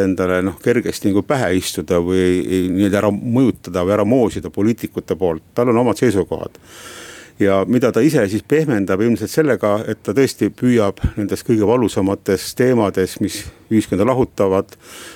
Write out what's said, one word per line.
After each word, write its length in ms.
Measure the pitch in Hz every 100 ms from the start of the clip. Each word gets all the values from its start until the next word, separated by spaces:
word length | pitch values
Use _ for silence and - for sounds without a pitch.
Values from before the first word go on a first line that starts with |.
endale, 380 | 95 92 92 90
noh, 140 | 95 90
kergesti 460 | 120 120 87 - 104
nagu 140 | 98 -
pähe 280 | 139 90 92
istuda 420 | - - 76 87
või 140 | 87 92
ei, 200 | 90 90
ei 220 | 65 92 92
nii-öelda 300 | 92 101 101
ära 120 | 104
mõjutada 720 | 101 120 120 123 - - 90 90
või 80 | 104
ära 80 |
moosida 460 | 104 131 117 98 85
poliitikute 640 | - 107 117 - 87 - 82
poolt. 260 | 90 80 - -
Tal 160 | 123
on 60 | 117
omad 160 | 123 95
seisukohad. 600 | 123 98 82 80 - - - - - - - - - -
Ja 220 | 98 98 95
mida 220 | 123 120
ta 100 | 110
ise 220 | 151 143 98
siis 160 | 104
pehmendab 560 | - 151 156 107 95 95
ilmselt 320 | 117 101 107
sellega, 460 | - 156 110 107 104 113
et 140 | 107
ta 80 | -
tõesti 360 | 107 131 - 104
püüab 480 | - 123 117 101 - - -
nendes 240 | 98 98
kõige 240 | - 110 101
valusamates 840 | 127 101 110 98 101 - 95 -
teemades, 640 | - 127 120 98 95 92 -
mis 160 | 98 - - - -
ühiskonda 320 | 110 - 95 113
lahutavad, 680 | 127 117 - 98 95 - - - - -